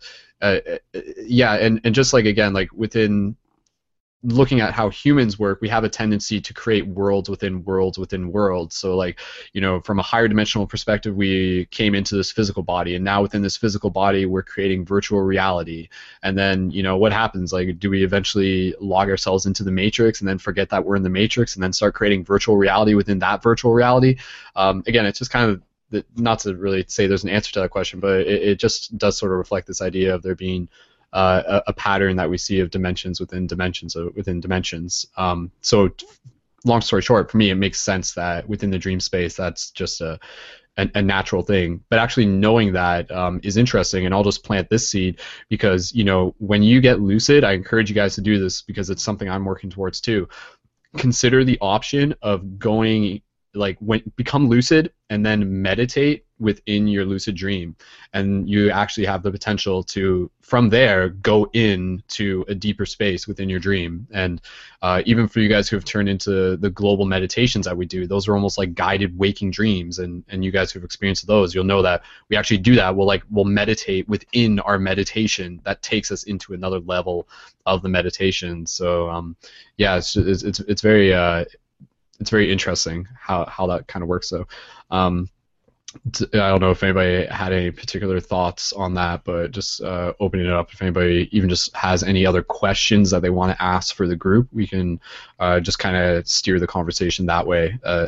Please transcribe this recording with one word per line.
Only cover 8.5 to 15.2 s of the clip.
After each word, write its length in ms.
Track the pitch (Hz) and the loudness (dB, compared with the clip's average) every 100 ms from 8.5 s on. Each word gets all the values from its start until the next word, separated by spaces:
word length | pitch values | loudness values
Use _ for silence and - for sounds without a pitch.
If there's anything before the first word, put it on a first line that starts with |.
| 90 85 - | 0 -6 -6
So, 200 | 98 92 | -2 -2
like, 220 | 90 85 - - - | -2 -6 -14 -18 -12
you 80 | 101 | -4
know, 200 | 95 92 | 0 0
from 180 | - 101 | 0 -2
a 40 | |
higher 260 | 90 117 117 | 0 2 4
dimensional 360 | 107 104 110 | 2 0 -2
perspective, 520 | 98 107 - 104 110 98 | -4 -4 -2 -2 -2 -2
we 500 | 98 95 92 90 87 | 0 2 0 -2 -4
came 200 | - 110 | 0 0
into 200 | 98 98 | 2 0
this 160 | 101 92 | -2 -2
physical 320 | - 104 98 | -2 -2 -2
body, 320 | 85 87 87 | -4 -2 -2
and 100 | 90 | -4
now 160 | 95 101 | 0 0
within 220 | 101 104 | 0 0
this 140 | 98 - | -4 -2
physical 340 | 113 101 104 | -2 -2 -4
body, 340 | 95 98 98 95 | 0 2 2 0
we're 180 | 92 | -2
creating 400 | - - 98 95 | -4 -4 -2 -2
virtual 360 | 85 98 - 104 | 0 -2 0 0